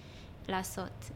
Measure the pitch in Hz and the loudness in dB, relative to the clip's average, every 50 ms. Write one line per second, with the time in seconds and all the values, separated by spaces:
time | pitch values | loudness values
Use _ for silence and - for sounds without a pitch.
0 | - - - - - - - - - - 190 185 185 - - - 185 - - - | -10 -10 -10 -10 -8 -8 -8 -6 2 4 4 4 4 4 2 0 0 0 -2 -4
1 | - - - | -4 -4 -4